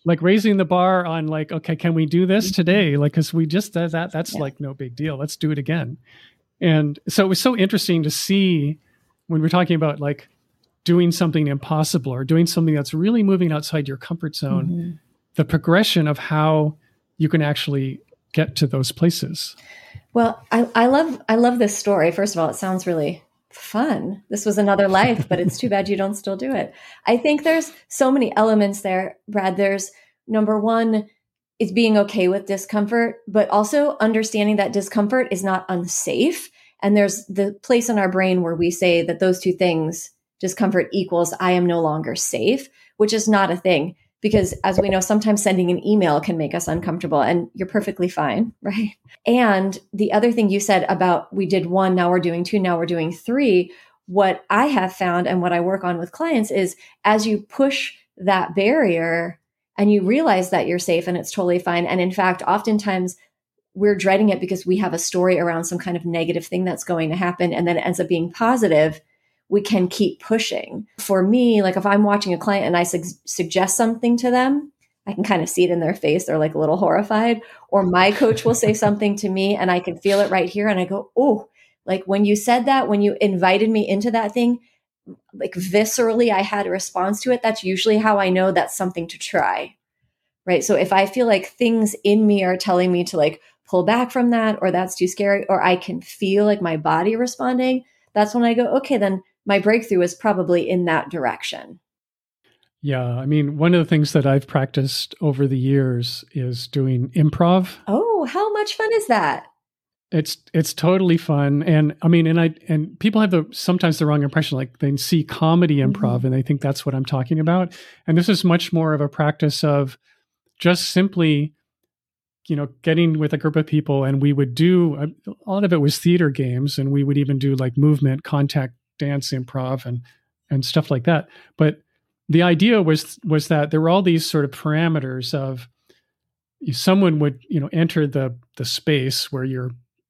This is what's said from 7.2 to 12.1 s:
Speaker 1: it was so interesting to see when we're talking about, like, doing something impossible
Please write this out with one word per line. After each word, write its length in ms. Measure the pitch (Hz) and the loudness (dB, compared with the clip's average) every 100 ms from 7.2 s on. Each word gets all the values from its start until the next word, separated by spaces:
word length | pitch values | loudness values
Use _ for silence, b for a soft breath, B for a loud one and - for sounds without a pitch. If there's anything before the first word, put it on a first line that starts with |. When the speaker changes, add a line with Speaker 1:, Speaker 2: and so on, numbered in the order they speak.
| 196 | 2
Speaker 1:
it 20 | |
was 120 | 185 | 2
so 160 | 254 233 | 0 2
interesting 480 | 190 214 - 170 | 0 0 0 0
to 60 | 151 | 0
see 680 | - - 196 190 165 143 156 _ _ _ _ - | -4 0 2 2 2 -2 -6 _ _ _ _ -4
when 140 | 160 | -2
we're 80 | 156 | 2
talking 260 | 180 175 165 | 2 2 2
about, 240 | 156 147 | 0 -2
like, 300 | 143 143 - _ _ _ _ _ - | -4 -6 -10 _ _ _ _ _ 0
doing 260 | 175 175 | 2 4
something 360 | 170 170 156 147 | 2 0 0 0
impossible 680 | 139 - 156 156 165 135 | -2 -2 -2 0 -2 -4